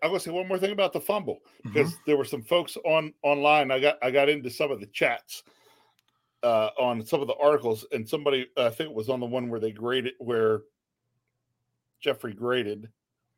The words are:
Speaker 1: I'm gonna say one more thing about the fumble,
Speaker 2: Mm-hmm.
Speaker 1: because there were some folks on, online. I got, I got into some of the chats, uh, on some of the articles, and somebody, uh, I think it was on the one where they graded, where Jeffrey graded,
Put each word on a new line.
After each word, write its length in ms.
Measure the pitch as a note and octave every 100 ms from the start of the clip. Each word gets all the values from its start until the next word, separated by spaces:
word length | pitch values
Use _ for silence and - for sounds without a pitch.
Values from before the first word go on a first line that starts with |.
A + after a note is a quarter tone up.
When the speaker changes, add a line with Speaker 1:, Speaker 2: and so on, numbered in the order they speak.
Speaker 1:
I'm 80 | D#3+
gonna 100 | F#3
say 100 | -
one 160 | F3 F#3
more 120 | F#3+
thing 140 | F#3+
about 200 | G#3 F#3
the 80 | E3
fumble, 400 | - G#3 D3+ F2 _ _
Speaker 2:
Mm-hmm. 80 | A#2+
Speaker 1:
because 240 | B2+ D3 E3+ -
there 100 | D3
were 80 | C3
some 160 | C#3
folks 340 | A2+ F3 E3+ -
on, 280 | E3+ D#3+ D3+ -
online. 480 | D3 C#3+ D3 D3+ C3+
I 100 | C3
got, 160 | C#3+ -
I 80 | B2+
got 180 | C3+ C#3
into 220 | D3+ B2
some 200 | - D3+
of 100 | B2
the 60 | G2+
chats, 560 | - D3 A#2+ - - - _ _ _ _ _ _ _ _ _
uh, 280 | A#2+ A2+ G#2+ -
on 260 | B2 A#2
some 160 | A2 E3
of 40 | C3
the 80 | -
articles, 480 | D3 D3+ A#2+ A2 -
and 160 | B2+ A2
somebody, 400 | D#3 D3 C3+ B2+ -
uh, 100 | A#2+
I 40 |
think 200 | A2+ D#3
it 40 |
was 140 | A2 A2
on 100 | C3
the 80 | A#2+
one 220 | B2+ A#2+
where 100 | A#2
they 140 | A2
graded, 400 | G#2 A#2 C3 B2 -
where 440 | A#2+ A#2 A2 A2 - _ _ _ _ _ _ _ _ _ _ _ _ _
Jeffrey 340 | - C3+ B2
graded, 540 | G2+ A#2+ B2+ G#2 G#2 A2+ _ _ _ _